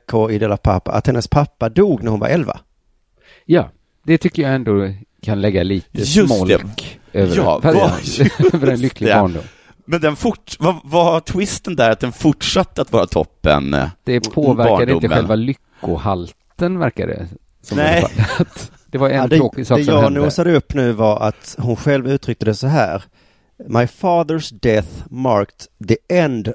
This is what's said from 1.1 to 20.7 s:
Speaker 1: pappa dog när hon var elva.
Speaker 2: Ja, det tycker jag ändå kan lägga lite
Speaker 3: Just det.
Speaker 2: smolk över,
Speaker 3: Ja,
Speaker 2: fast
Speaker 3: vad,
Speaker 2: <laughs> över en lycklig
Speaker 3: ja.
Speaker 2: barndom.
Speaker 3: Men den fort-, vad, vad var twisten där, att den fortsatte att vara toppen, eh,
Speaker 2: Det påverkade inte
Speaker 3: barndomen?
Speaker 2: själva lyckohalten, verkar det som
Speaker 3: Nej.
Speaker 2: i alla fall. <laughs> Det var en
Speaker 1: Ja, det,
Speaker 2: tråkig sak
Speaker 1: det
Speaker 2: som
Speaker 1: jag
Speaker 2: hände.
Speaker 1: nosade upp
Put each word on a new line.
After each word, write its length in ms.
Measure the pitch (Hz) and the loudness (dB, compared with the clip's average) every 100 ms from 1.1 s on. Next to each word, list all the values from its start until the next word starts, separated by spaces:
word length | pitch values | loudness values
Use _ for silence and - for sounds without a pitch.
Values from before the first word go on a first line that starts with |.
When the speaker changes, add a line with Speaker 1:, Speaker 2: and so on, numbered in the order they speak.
| 120 - | -2 0
Speaker 1:
pappa 400 | 147 143 - 113 | 0 0 -2 -2
dog 340 | 135 202 120 | 2 2 2
när 80 | 113 | -2
hon 100 | 107 | -2
var 80 | 117 | 0
elva. 300 | 165 123 - _ _ _ _ _ _ _ - | -2 -2 -8 _ _ _ _ _ _ _ -10
Speaker 2:
Ja, 260 | - - - _ _ _ - | 0 0 0 _ _ _ 0
det 120 | 160 | 2
tycker 240 | 180 - | 0 -2
jag 120 | 139 | -2
ändå 380 | 131 113 101 95 98 - _ | 0 0 0 -2 -6 -16 _
kan 180 | - 101 | -6 -2
lägga 220 | 104 92 | 0 0
lite 240 | 92 95 - | 0 -2 -6
Speaker 3:
Just 240 | - 104 180 | -6 0 2
det. 100 | 165 | 4
Speaker 2:
smolk 760 | 107 92 95 101 107 - - _ | 2 2 0 -2 -12 -14 -16 _
över, 240 | 98 92 180 | 0 0 2
Speaker 3:
Ja, 240 | 110 78 | 2 2
Speaker 2:
fast 140 | 156 180 | 2 4
Speaker 3:
vad, 140 | 180 - - - 135 - | 2 0 -4 0 0 2
Speaker 2:
<laughs> 100 | 359 | 2
över 120 | 170 135 | 4 2
en 80 | 123 | 2
lycklig 280 | 127 - 107 | -2 -2 2
Speaker 3:
ja. 120 | 101 | 2
Speaker 2:
barndom. 220 | 95 82 71 - _ _ | 2 -2 -12 -20 _ _
Speaker 3:
Men 160 | - 165 | -6 -2
den 160 | 151 143 | -2 0
fort-, 400 | 233 - - - | -4 -4 -10 -4
vad, 160 | 160 165 | -2 -2
vad 200 | 139 170 | -2 2
var 160 | 170 165 | 2 0
twisten 560 | - 185 202 - - 151 | -2 -4 -4 -6 -6 0
där, 140 | 113 | 2
att 100 | 110 | 0
den 120 | 127 | -4
fortsatte 680 | - 156 - - - - - | -2 0 0 -2 -2 -2 -4
att 100 | - | -2
vara 140 | 113 90 | 0 0
toppen, 680 | - 78 _ 78 73 69 | 0 -2 _ 0 0 0
eh, 140 | 71 73 - | -2 -2 -6
Speaker 2:
Det 160 | - 123 | -4 -2
påverkade 600 | 113 - 135 113 117 95 | -2 0 2 4 4 4
inte 100 | 123 82 82 | 2 0 0
Speaker 3:
barndomen? 80 | 78 | 0
Speaker 2:
själva 180 | 82 | 0
lyckohalten, 1400 | 110 123 135 _ _ - 85 107 95 85 - _ - 175 185 | -2 -2 -6 _ _ -6 -4 -2 -4 -6 -16 _ -6 -4 -2
verkar 280 | 135 - 85 | -4 -4 -6
det 220 | - 90 - _ _ | -6 -10 -16 _ _
som 160 | - 143 | -8 -2
Speaker 3:
Nej. 160 | 151 | 2
Speaker 2:
i 40 | 170 | 2
alla 100 | - | 0
fall. 380 | - 107 - - | 0 -2 0 -4
<laughs> 60 | - - _ _ | -6 -18 _ _
Det 120 | 131 | -2
var 120 | 135 | 0
en 60 | 135 | 0
Speaker 1:
Ja, 100 | 127 | 2
det, 100 | 160 | 2
Speaker 2:
tråkig 300 | 123 - 120 | 2 -2 0
sak 120 | 127 | 0
Speaker 1:
det 60 | |
Speaker 2:
som 100 | 147 | 2
Speaker 1:
jag 80 | 151 | 2
Speaker 2:
hände. 180 | 139 143 | 2 2
Speaker 1:
nosade 340 | 143 156 170 | 0 0 2
upp 200 | 156 - | 0 0